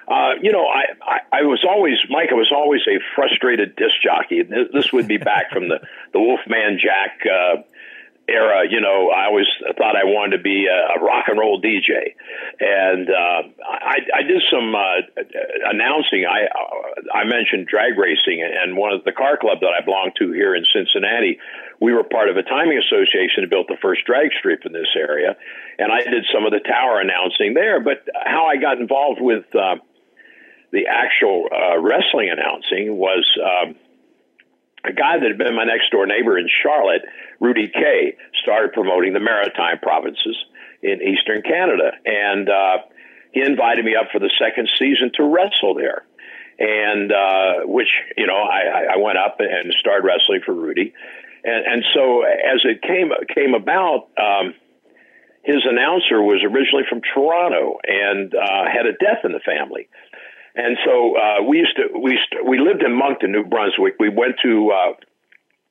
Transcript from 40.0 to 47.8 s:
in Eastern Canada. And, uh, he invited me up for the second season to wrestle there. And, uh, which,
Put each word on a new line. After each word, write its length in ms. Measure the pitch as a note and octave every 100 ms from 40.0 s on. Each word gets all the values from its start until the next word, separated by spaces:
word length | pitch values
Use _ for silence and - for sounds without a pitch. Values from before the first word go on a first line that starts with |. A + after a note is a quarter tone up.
| D2+ - A2+ A2+ - - - -
in 200 | G2 F#2+
Eastern 400 | G2 G2 G#2+ G#2+
Canada. 500 | - E3+ F#3 A#2+ - - -
And, 440 | G#2 G2+ G2+ G2
uh, 280 | G2 F#2+ F2+ - - - - _
he 100 | C3
invited 420 | C#3 B2+ A#2+ A#2
me 120 | A2+ A2
up 120 | A2+
for 80 | G#2
the 120 | G2 -
second 300 | A2+ B2 A2 -
season 320 | C3+ C#3 B2 -
to 80 |
wrestle 500 | D3 E3+ G3 C3+ G2
there. 320 | D2 C2+ - - - - - - -
And, 520 | G#2+ G#2+ G#2 G#2 G2+
uh, 420 | G2+ G2 F#2+ F#2+ F2 -
which, 260 | A#2